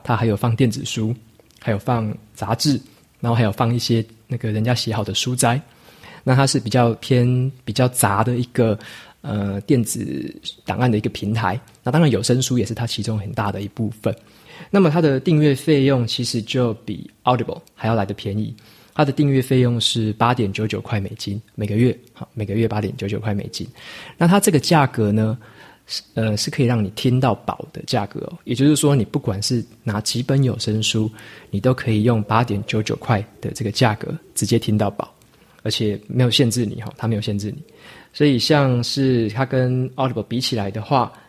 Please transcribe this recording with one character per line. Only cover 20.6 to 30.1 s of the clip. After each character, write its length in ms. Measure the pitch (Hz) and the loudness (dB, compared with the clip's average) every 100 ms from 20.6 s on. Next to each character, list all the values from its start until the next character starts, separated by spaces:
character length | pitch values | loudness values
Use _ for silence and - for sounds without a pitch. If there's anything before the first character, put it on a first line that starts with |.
| 107 | -4
九 140 | 101 | -4
块 200 | - 107 | -4 -4
美 100 | 95 110 | -4 -8
金， 220 | - 101 - | -8 -8 -10
每 120 | - 104 | -6 -2
个 100 | 104 | 2
月， 200 | 120 - - | 2 0 -8
好， 160 | - - | -18 -12
每 120 | 113 | -8
个 100 | 98 | -4
月 140 | 104 113 | 0 0
八 120 | 104 | 0
点 160 | 104 - | -4 -4
九 120 | 98 | -4
九 100 | 101 | -4
块 160 | 107 | -4
美 140 | 101 - | -4 -6
金。 140 | - 85 - - - - - | -10 -12 -14 -20 -18 -16 0
那 100 | 170 | 4
它 120 | 196 | 4
这 140 | 202 | 4
个 60 | 156 | 2
价 260 | - 160 135 | 4 4 4
格 240 | - 104 | 2 2
呢， 280 | 107 110 - - - - - - | 2 0 -2 -10 -20 -20 -20 -14
是， 160 | - - | -14 -8
呃， 220 | - 110 107 | -4 -2 -2
是 140 | - | -2
可 120 | 147 | 0
以 40 | 120 | 2
让 160 | 120 | 2
你 60 | 98 | -2
听 280 | - 127 127 | -2 0 2
到 160 | 127 | 2
饱 320 | 104 - - - | 0 -4 -8 -12
的 100 | - - | -12 -4
价 200 | 120 101 | -4 -4
格 140 | - | -8
哦。 180 | - 175 | -10 -10
也 100 | - | -6
就 120 | 123 143 | 2 4
是 100 | 147 | 4
说， 180 | 147 | 4
你 100 | 139 | 2
不 140 | 101 143 | 2 -2
管 240 | - 98 | -2 -2
是 220 | - 123 - - | -2 -2 -4 -8
拿 180 | 113 104 | -4 -4
几 220 | - | -2